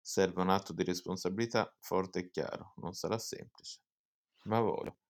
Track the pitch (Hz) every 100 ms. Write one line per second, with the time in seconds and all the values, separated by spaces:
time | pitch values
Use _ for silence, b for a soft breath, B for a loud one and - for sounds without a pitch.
0 | - - 95 90 92 95 - 80 90 87
1 | - 92 90 98 117 117 104 _ - 92
2 | 95 - 90 - - - - - 85 90
3 | 82 110 - - - - - - _ _
4 | _ _ _ _ - 110 110 - - -